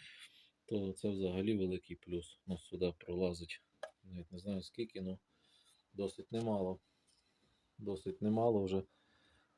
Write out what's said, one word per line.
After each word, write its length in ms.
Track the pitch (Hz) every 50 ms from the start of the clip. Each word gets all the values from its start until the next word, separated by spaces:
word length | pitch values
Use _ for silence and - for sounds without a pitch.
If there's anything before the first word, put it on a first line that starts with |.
| - - - - - - - - - _ _ _ _
то 280 | - 113 101 98 95 95
це 160 | - - 104
взагалі 480 | 98 95 95 90 90 95 98 110 110
великий 380 | 98 95 90 92 90 - - 85
плюс. 440 | - - 90 90 87 82 - - _ _
Ну, 100 | 95 90
сюди 360 | 82 - - 92 87 90 87 85
пролазить, 640 | - - - 87 90 92 90 87 85 85 - - - _ _ _ _ - - - _ -
навіть 280 | 95 90 87 82 -
не 80 | 90 87
знаю 220 | 95 101 98 92 87
скільки, 380 | - - 120 113 110 - 98
ну, 180 | 92 92 95 - - _ _ _ _ _ _ _ _ _ _ _ _ _ -
досить 380 | 95 101 92 - - - -
немало. 480 | 117 113 117 113 104 98 92 92 92 - _ _ _ _ _ _ _ _ _ _ _ _ _ _ _ _ _ _ _
Досить 440 | - 107 101 95 92 - 95 92 -
немало 420 | 104 107 107 113 117 120 110 101 95
вже 200 | 92 95 95 95 - _ _ _ _ _ _ _ _ _ _ _ _ _